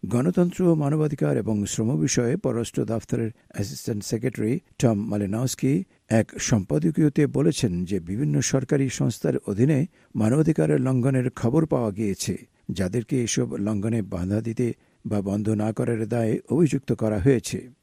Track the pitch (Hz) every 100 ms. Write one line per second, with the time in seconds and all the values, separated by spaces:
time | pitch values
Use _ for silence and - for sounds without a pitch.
0 | 95 117 151 180 175 - 180 160 143 151
1 | 151 147 151 135 104 107 101 - 113 151
2 | 151 - 117 165 135 117 117 - 113 113
3 | - 123 113 - _ - 101 139 - 107
4 | - 113 127 - 107 147 _ _ 123 104
5 | 110 104 101 107 127 - 131 156 196 _
6 | _ 113 107 - - 107 90 151 165 156
7 | 151 151 143 131 160 151 117 87 90 95
8 | 82 101 147 143 127 139 131 147 135 -
9 | 139 - - 131 - 101 131 147 165 _
10 | _ - 107 135 156 156 156 151 127 131
11 | 123 131 127 - 123 143 160 143 113 95
12 | 107 92 - 92 - _ - - 92 120
13 | 113 131 117 - 120 - 101 104 107 113
14 | 95 92 90 104 113 113 123 - _ _
15 | - 104 98 104 107 107 107 110 123 117
16 | 110 120 110 120 - 131 165 127 - 117
17 | 110 104 110 127 - 95 127 -